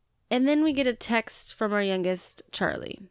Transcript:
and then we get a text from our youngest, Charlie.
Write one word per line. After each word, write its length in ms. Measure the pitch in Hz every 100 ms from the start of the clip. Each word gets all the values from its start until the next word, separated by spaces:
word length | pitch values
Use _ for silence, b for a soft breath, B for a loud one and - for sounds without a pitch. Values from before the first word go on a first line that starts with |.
| _ _ _
and 160 | 254 269
then 160 | 302
we 120 | 311
get 120 | 269 254
a 60 |
text 600 | 233 - 226 - - -
from 180 | - 220
our 100 | 208
youngest, 600 | 196 190 180 180 - - -
Charlie. 480 | - 185 - - - 190